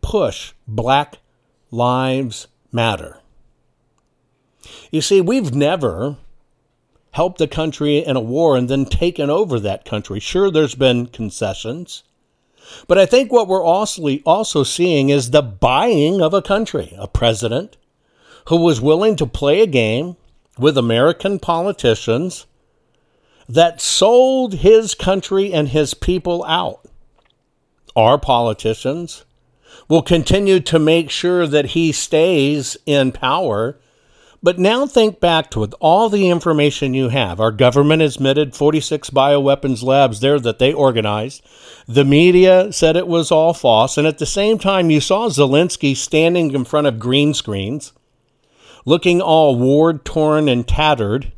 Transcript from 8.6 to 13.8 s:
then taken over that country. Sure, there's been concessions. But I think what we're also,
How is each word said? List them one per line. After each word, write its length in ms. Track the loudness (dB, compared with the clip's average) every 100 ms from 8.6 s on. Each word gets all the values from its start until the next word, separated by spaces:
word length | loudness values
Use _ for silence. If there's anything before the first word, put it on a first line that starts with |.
| 0
then 160 | -2
taken 460 | -2 -2 -2 -2 -2
over 280 | -2 -2 -2
that 260 | -4 -8
country. 360 | -8 -10 -8 -10
Sure, 300 | -4 -2 0
there's 240 | 0 -2
been 320 | 0 0 0 -6
concessions. 960 | -10 -12 -6 -8 -6 -10 -12 -14 -20 _ _ _ _ _ _ -20 -20 _
But 120 | 2
I 80 | 4
think 260 | 4 2
what 160 | 0 2
we're 160 | 0
also, 540 | 2 0